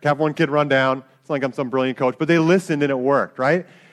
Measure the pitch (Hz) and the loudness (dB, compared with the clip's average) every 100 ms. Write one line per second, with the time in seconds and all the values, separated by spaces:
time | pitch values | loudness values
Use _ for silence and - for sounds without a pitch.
0 | 147 143 156 151 160 147 147 135 131 135 | -2 0 -2 0 0 0 2 2 2 -2
1 | - _ - 147 131 120 131 131 131 123 | -6 _ -8 -4 -4 -4 -4 -2 -2 -2
2 | 127 120 156 170 160 185 180 151 143 135 | -2 -2 0 2 4 2 2 -2 0 0
3 | 127 139 98 - 127 175 175 - - | 0 0 -2 -2 0 0 -4 -16 -20